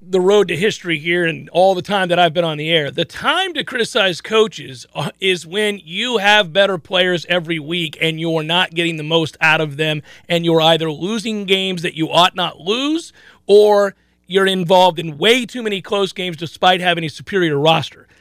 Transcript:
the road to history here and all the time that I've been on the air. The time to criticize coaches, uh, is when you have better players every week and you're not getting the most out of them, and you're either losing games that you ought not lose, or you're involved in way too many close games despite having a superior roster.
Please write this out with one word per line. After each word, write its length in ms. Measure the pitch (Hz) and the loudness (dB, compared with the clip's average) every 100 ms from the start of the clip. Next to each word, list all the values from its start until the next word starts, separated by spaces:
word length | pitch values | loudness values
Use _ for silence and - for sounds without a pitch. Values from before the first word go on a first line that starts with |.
the 160 | 175 185 | -4 0
road 280 | 180 208 190 | 4 4 2
to 80 | 160 | 0
history 420 | 208 - 175 160 | -2 -2 -4 -4
here 260 | 165 175 | -2 -2
and 240 | 165 147 131 | -2 -4 -4
all 260 | 165 190 180 | 2 2 2
the 60 | |
time 260 | - 202 175 | -2 -2 0
that 100 | 175 | 2
I've 160 | 175 | 2
been 100 | 156 | 2
on 140 | 170 151 | -2 -4
the 120 | 156 | -2
air. 200 | 165 139 | -2 -2
The 140 | 139 | -4
time 500 | 165 - 233 330 381 | -6 -4 -2 -2 -2
to 80 | 294 | -6
criticize 580 | - 254 220 - 190 165 | -6 -4 -2 0 0 -2
coaches, 640 | - 220 220 - 135 123 - | -2 0 0 -2 -16 -18 -14
uh, 160 | 160 156 - | -8 -8 -4
is 260 | 190 180 160 | -2 -2 -4
when 320 | 190 214 202 | -4 -4 -4
you 340 | 160 180 247 226 | -10 -8 -4 0
have 340 | 202 214 185 | 4 4 4
better 240 | 165 196 185 | 2 2 0
players 480 | - 180 185 175 165 | -4 -2 0 0 -2
every 320 | 180 160 165 | -4 -2 -6
week 360 | 143 175 160 - | -6 -6 -6 -4
and 180 | 160 160 | -4 -2
you're 220 | 165 160 | -4 -4
not 320 | 156 175 - | -2 -2 -2
getting 220 | 165 170 160 | -2 -4 -4
the 80 | |
most 320 | 151 165 160 - | -2 -2 -2 0
out 200 | 160 156 | 2 2
of 160 | 156 139 | 0 -4
them, 260 | 156 151 - - - | -4 -4 -8 -18 -4
and 160 | 170 | -2
you're 160 | 170 165 | 2 2
either 300 | 160 165 160 | 4 2 0
losing 540 | 147 175 226 220 214 | -4 -6 -4 -4 -6
games 380 | 190 190 190 180 | -2 -2 -2 -4
that 120 | 170 | -6
you 160 | 151 156 | -4 -2
ought 240 | 156 180 | 2 2
not 240 | 185 170 - | 2 -6 -6
lose, 540 | 156 233 285 320 - - - _ - | -6 -4 -2 -4 -6 -18 -20 _ 4
or 480 | 202 208 202 202 - _ _ - | 6 8 6 2 -2 _ _ -4
you're 200 | 185 190 | 0 2
involved 520 | 190 170 185 185 165 | 0 2 6 6 2
in 200 | 165 143 | -6 -2
way 280 | 196 254 233 | 2 2 0
too 160 | 254 | -8
many 180 | 220 196 | -6 -6
close 320 | - 202 190 | -4 -2 -2
games 240 | - 180 160 | -4 -8 -8
despite 440 | 165 - 185 185 | -10 0 2 4
having 240 | 180 170 | 2 -2
a 40 | 160 | -4
superior 480 | - 135 196 170 143 | -10 -6 -2 0 2
roster. 500 | 156 160 135 - _ _ | 2 2 0 -12 _ _